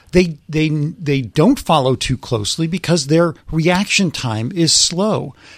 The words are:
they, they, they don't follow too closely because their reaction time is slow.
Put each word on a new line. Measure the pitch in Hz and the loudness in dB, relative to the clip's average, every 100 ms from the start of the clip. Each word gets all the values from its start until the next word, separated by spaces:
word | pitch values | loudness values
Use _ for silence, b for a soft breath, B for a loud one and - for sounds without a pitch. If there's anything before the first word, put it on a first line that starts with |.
| b | b
they, | 180 175 147 - | 0 0 -4 -6
they, | 156 156 | -2 0
they | 156 147 - 147 139 | 0 -2 -4 -2 -2
don't | 113 - 190 285 | -2 2 2 2
follow | - 156 127 127 | 2 2 2 0
too | - 123 | -2 -4
closely | - 113 101 - 160 | -2 -4 -2 -4 -4
because | 180 - 170 135 | -2 0 0 2
their | 165 170 - b | 2 2 -2 b
reaction | 160 170 180 208 - 175 | 0 2 0 0 0 0
time | - 123 110 117 | -2 -4 -4 -4
is | 185 160 | 0 2
slow. | - - 170 214 139 139 - B | 2 0 0 -2 -2 -6 -14 B